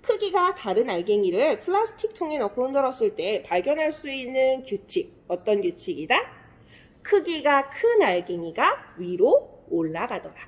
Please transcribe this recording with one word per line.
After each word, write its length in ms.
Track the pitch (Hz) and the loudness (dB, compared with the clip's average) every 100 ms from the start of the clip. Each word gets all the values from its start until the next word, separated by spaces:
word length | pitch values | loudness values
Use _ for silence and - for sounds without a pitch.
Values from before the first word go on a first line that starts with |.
크기가 500 | - 415 403 370 359 | -2 -2 0 2 0
다른 340 | - 214 190 254 | -2 -2 0 0
알갱이를 680 | 175 180 208 190 180 302 240 | -2 0 0 2 2 0 0
플라스틱 520 | - 392 440 - 440 | 0 0 0 -4 -8
통에 240 | - 320 302 | -6 -6 -4
넣고 280 | 208 202 254 | -4 -2 -2
흔들었을 500 | 277 262 262 214 - | 0 0 0 -2 -2
때 260 | 175 214 | -4 -4
발견할 500 | - 180 214 302 311 | -2 -2 0 0 -2
수 200 | 302 294 | -4 -10
있는 500 | 269 254 262 262 262 | -8 -4 2 2 2
규칙, 640 | 262 202 - 180 - - - | -4 -10 -6 -6 -6 -14 -10
어떤 340 | 180 - 208 | -6 -2 0
규칙이다? 540 | 180 175 - 143 160 269 508 - - _ _ - _ _ | 0 -6 -10 -8 0 0 0 -14 -20 _ _ -20 _ _
크기가 720 | - 403 339 320 285 277 277 | 0 2 2 0 4 4 2
큰 320 | - 453 403 | 0 2 4
알갱이가 880 | 269 180 180 175 170 165 311 554 - - | 4 2 -2 -6 -6 0 0 0 -8 -12
위로 680 | 180 180 240 539 - - - | -6 2 6 6 2 -20 -4
올라가더라. 640 | 170 160 165 233 208 - - | -2 -2 -4 -6 -6 -10 -18